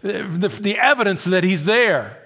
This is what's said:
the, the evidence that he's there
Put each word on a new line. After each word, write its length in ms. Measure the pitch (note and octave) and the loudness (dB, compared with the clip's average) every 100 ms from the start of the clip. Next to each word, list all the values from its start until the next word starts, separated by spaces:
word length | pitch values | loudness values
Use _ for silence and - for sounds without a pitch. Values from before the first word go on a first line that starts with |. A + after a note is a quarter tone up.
the, 460 | F#3+ G3+ G3+ E3+ G3 G#3+ | -6 -6 -6 -2 -4 -2
the 160 | G#3 G#3+ | -4 0
evidence 460 | C4 C#4+ G#3 F3+ | 2 2 0 0
that 200 | F3 F#3 | 0 2
he's 220 | F3+ F3+ D#3 | 2 0 2
there 540 | A3+ A#3 D3+ G#2 - | 2 2 2 -2 -14